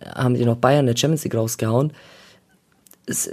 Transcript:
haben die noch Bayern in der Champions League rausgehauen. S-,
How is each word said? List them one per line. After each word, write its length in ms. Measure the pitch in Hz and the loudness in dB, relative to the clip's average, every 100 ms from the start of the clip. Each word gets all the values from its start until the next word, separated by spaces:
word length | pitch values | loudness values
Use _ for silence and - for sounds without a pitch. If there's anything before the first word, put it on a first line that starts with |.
| - | -14
haben 200 | - 127 | -4 0
die 100 | 123 | 2
noch 120 | 120 117 | 2 2
Bayern 240 | 127 143 | 4 4
in 60 | 131 | 2
der 100 | 117 | 0
Champions 280 | 143 156 | 0 -2
League 100 | - | -2
rausgehauen. 580 | 113 110 - 110 117 151 - - - - _ _ _ _ _ _ - - | -2 -4 -2 0 0 0 -4 -20 -20 -20 _ _ _ _ _ _ -20 -10
S-, 220 | - - | -8 -8